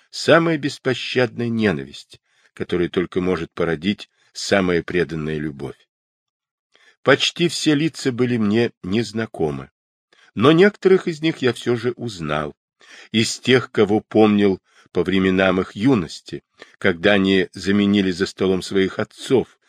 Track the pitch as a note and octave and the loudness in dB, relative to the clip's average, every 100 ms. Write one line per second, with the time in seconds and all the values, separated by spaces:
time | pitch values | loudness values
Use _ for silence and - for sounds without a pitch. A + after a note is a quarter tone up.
0 | _ - - D#3+ E3 D#3 C#3 - C3 B2 | _ -4 2 2 2 -2 -6 -6 -4 -4
1 | - B2+ A#2+ A2 A#2+ A2+ G#2+ D2 C2+ - | -4 -2 -2 -2 -4 0 0 0 -6 -16
2 | - - _ _ _ - - F2 E2+ F#2+ | -20 -20 _ _ _ -14 -6 -2 -2 -2
3 | E2+ F#2 F2+ E2+ E2 - E2 D#2 F2+ G2+ | -4 -2 -2 -2 -6 -4 -4 -2 -2 -4
4 | - _ _ - - G2+ F2+ E2+ - F2 | -8 _ _ -14 -2 0 2 -2 -2 -2
5 | D2+ D#2+ D#2 D#2 D#2 C#2 C#2 - _ _ | -2 -4 -6 -6 -8 -8 -12 -14 _ _
6 | _ _ _ _ _ _ _ _ _ _ | _ _ _ _ _ _ _ _ _ _
7 | B2 C#3 - - E3+ - D#3+ D3 D#3 - | 2 2 2 -2 -2 0 0 0 0 -4
8 | C#3 A#2 B2 A#2+ G#2 A2 A#2 - F2+ G#2+ | -4 -2 -2 0 0 2 0 -4 -4 -4
9 | A2 A2 A2 - D#2 C#2 C2 _ _ _ | -2 -6 -8 -4 -4 -4 -12 _ _ _
10 | _ _ _ - B2+ E3 G3+ - F#3 F#3 | _ _ _ 2 4 6 4 2 2 2
11 | F3+ D3+ D#3+ D3+ B2+ A#2 A#2+ A#2+ A#2+ - | 2 -4 -4 -2 -2 -2 -4 -2 -4 -6
12 | A#2 F#2+ D2+ D2+ D2+ - _ _ - - | -10 -8 -6 -4 -6 -12 _ _ -20 -20
13 | - A2 A2 - - B2+ - - G2+ G#2+ | -4 -2 -2 -2 2 2 2 0 2 2
14 | - A2 G#2+ G#2 G2+ F#2 _ _ _ - | 2 4 6 6 2 0 _ _ _ -4
15 | F2+ F#2+ F#2+ F#2 F#2+ F#2 F2 F#2+ B2 A#2+ | 0 0 2 2 2 0 -2 -2 0 0
16 | D#2 - - C#2+ - _ - _ G2 E2 | -2 -10 -16 -16 -18 _ -20 _ -2 0
17 | G2 G2+ F#2+ F#2+ F2+ G2 F2+ G2+ G2+ G2+ | 2 4 4 2 0 -4 -2 2 2 2
18 | F#2+ F2 F#2+ - F#2+ F#2 - G2 F#2+ - | 0 -2 -4 -2 -2 -2 -2 -2 0 -2
19 | G#2+ - - B2+ E2+ _ | -8 -10 0 0 0 _